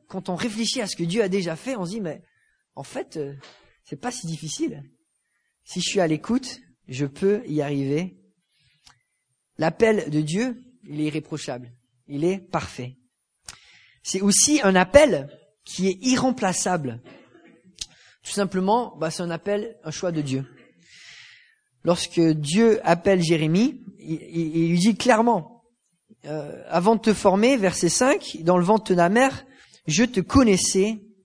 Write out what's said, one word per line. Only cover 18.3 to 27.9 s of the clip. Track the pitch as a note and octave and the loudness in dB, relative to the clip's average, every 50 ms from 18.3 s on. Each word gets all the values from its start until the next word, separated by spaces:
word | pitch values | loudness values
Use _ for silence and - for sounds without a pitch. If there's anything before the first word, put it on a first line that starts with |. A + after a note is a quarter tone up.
simplement, | - G3+ G3+ F#3 - F#3 F#3 G3 G#3+ B3 A#3+ G#3+ - D3 | -4 -4 -4 -2 -2 -2 2 2 2 2 0 -4 -6 -6
bah, | D#3+ E3 | -6 -6
c'est | D#3+ - F3+ | -4 -6 -6
un | E3+ | -6
appel, | E3 E3 - G3+ G3+ G#3 G#3+ A3+ - - - | -8 -6 -4 -4 -4 -4 -4 -8 -12 -14 -14
un | D#3 | -12
choix | D3+ - - F3+ | -10 -6 -6 -4
de | E3+ D#3 | -4 -4
Dieu. | D3 C3+ C3 C3+ C3+ - - - - _ _ _ _ _ - - - - - - - - - - _ _ _ _ _ _ _ _ _ | -4 -2 -4 -4 -6 -8 -14 -20 -20 _ _ _ _ _ -20 -20 -20 -20 -20 -20 -20 -20 -20 -20 _ _ _ _ _ _ _ _ _
Lorsque | E3 F3 F3 - - - F3 | 0 0 0 0 -2 0 2
Dieu | E3 D#3+ D#3 D#3 D3 C#3+ E3 G#3+ A3+ A3+ G#3+ A3 - - | 4 4 2 0 -2 0 2 4 4 4 4 2 2 0
appelle | E3+ E3+ - G3+ G3 F#3 E3+ | 0 2 2 2 2 2 4
Jérémie, | D#3 E3+ D3+ D#3 D#3 E3 F#3+ A#3 D4+ - - - F#3+ - - | 2 2 2 2 2 2 2 2 0 -2 -6 -14 -20 -20 -18
il, | - D3 D#3+ D3+ | -10 -10 -10 -10
il, | - - E3+ E3 E3 D#3 D#3 E3 | -10 -8 -6 -4 -4 -2 0 0
il | E3 E3+ | 2 2
lui | E3+ F3 | 2 4
dit | F3+ A3+ G#3 | 4 2 2
clairement, | - - B3 A#3 G#3+ A3+ A#3+ A#3 F3+ D3+ - - _ _ _ _ _ _ _ _ _ _ _ - _ - | 2 2 2 4 4 4 2 2 0 -2 -8 -16 _ _ _ _ _ _ _ _ _ _ _ -20 _ -12
euh, « | - D3+ D#3 D3 D3 - - - - | -10 -8 -8 -8 -10 -12 -16 -12 -2
Avant | D#3 E3+ F3 G#3+ A#3 | -2 2 4 4 4
de | G#3 | 4
te | - A3+ G3 | 4 2 2
former », | - - G3 F3+ G3 G#3+ B3 C#4 B3 | 4 4 4 4 6 4 4 4 4
verset | G3 F3+ - - - | 2 0 0 2 0
cinq, « | E3+ | 0